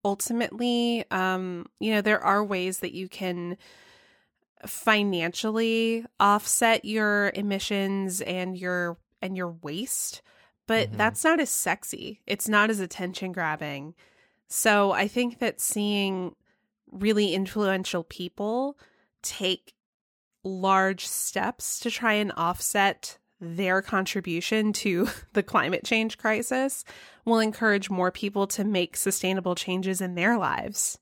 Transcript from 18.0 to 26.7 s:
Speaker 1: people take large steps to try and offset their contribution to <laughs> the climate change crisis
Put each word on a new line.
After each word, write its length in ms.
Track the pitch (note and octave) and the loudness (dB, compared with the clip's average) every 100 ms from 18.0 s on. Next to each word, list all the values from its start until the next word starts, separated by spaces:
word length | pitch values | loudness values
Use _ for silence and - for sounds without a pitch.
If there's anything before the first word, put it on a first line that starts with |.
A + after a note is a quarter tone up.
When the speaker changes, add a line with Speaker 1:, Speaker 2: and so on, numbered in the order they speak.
Speaker 1:
people 760 | E3 - F3 - G#3 A#3+ C#4 C#4+ _ _ _ _ | -6 -10 -10 -6 -2 -2 -4 -6 _ _ _ _
take 500 | - - F#3 F#3 - _ _ _ _ _ _ _ | -10 -2 -2 -2 -6 _ _ _ _ _ _ _
large 640 | F#3+ F#3 F#3+ F#3+ F#3+ F#3+ - | -8 0 4 6 4 0 -6
steps 720 | - - G3 - - - - | -4 -4 -2 -2 -4 -8 -4
to 100 | A#3+ | -4
try 240 | - A#3 | 0 2
and 180 | G#3 G#3 - | 2 0 0
offset 800 | E3+ F3+ - G#3 G3 - - - _ _ | -2 0 -2 2 2 0 -10 -16 _ _
their 400 | E3+ E3+ F#3+ F#3 | -8 -2 2 2
contribution 880 | F#3+ G3 F#3+ G3+ F#3 E3 - A3 G#3+ | 2 -2 0 -4 -2 -4 0 2 2
to 360 | G3+ G#3 F3 - - | 0 0 2 0 -2
<laughs> 140 | - | -2
the 100 | G#3 | -2
climate 400 | - G3+ B2+ - | 2 0 2 -2
change 340 | - A3+ A3 - | 0 0 0 -2
crisis 680 | A3 G#3+ A#3 B3+ C4+ | 0 0 0 0 0